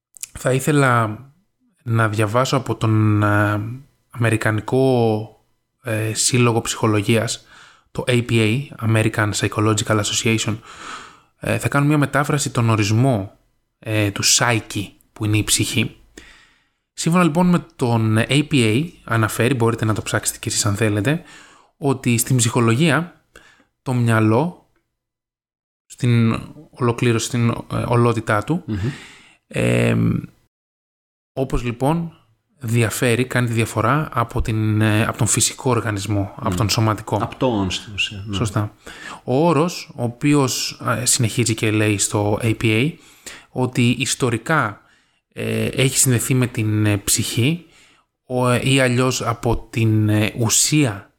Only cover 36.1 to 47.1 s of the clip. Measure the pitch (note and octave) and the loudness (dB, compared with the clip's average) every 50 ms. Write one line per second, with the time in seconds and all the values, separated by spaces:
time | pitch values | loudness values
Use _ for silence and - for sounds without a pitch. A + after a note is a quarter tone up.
36.1 | G#2+ G2+ G2 G2 - - - A2 F#2 F2+ A2+ G2 - - A2+ A2 G#2+ G2 - - | -2 -2 -2 -4 -6 -6 -4 -2 0 0 0 0 0 2 2 0 0 -2 -4 -4
37.1 | - G#2 A#2 A#2+ - - - C3 A#2 G2+ G2 F#2 - - - - G#2 F#2+ - - | -4 -2 -2 -4 -4 -2 0 0 0 0 0 -2 -4 -6 -8 -8 -6 -6 -6 -6
38.1 | G#2+ G2+ G2 G#2+ G2+ F#2+ A#2 F#2+ - A2 G#2+ G#2+ - _ - - - - - - | -6 -10 -10 -6 -4 -2 -2 -2 0 -2 -2 -4 -6 _ -20 -20 -18 -16 -16 -16
39.1 | - - - - B2 C3+ D#3+ F3 D#3+ C#3 D#3+ F3+ F3 - - - - - A#2+ A#2+ | -16 -10 -4 -2 0 2 4 4 4 2 2 0 -2 -6 -12 -14 -8 -6 -6 -6
40.1 | A#2 - - D3 D3 D3 C3+ B2+ B2 - - - - - - A#2 A#2+ G#2+ B2 - | -4 -2 0 2 4 4 2 2 0 -2 -6 -6 -8 -6 -4 -4 -4 -2 0 0
41.1 | - - B2 G#2+ - - A#2 A2 A2 - - A2 G#2+ G#2+ G#2+ G#2+ G#2 G2 - - | 0 2 0 0 0 0 0 0 0 0 0 0 2 2 2 2 0 0 -2 -2
42.1 | - G#2+ G#2 G#2 G#2+ - - A2+ G#2+ - - A2+ A2 A2 B2+ D#3 E3 - - - | 0 0 0 0 0 0 0 -2 0 0 0 2 2 2 0 0 -4 -6 -14 -20
43.1 | - _ - - - - - _ - B2+ B2+ B2 B2 C3 B2 A#2+ B2 - C3+ - | -20 _ -20 -20 -20 -20 -20 _ -6 -4 -4 -2 0 2 2 2 2 2 0 -4
44.1 | - - C#3 B2 A#2 A2 - - D#3+ D#3 B2+ G#2+ G2+ - _ _ _ _ _ _ | -2 -2 -2 -2 -2 -2 -2 0 0 0 0 -2 -4 -8 _ _ _ _ _ _
45.1 | _ _ _ _ - A#2+ A#2 A2 A2 A2 A2 A2+ - - C3 C3+ C3+ - - C3 | _ _ _ _ -12 -10 -6 -4 -4 -2 -2 -2 0 0 0 0 2 0 0 2
46.1 | B2 A2+ - - C3+ B2+ B2+ A#2 - - G#2+ G#2+ G#2+ G#2+ G#2+ G#2 G#2 G2+ - - | 2 0 0 0 0 0 0 0 -2 -2 -2 0 0 0 2 2 0 0 -2 -2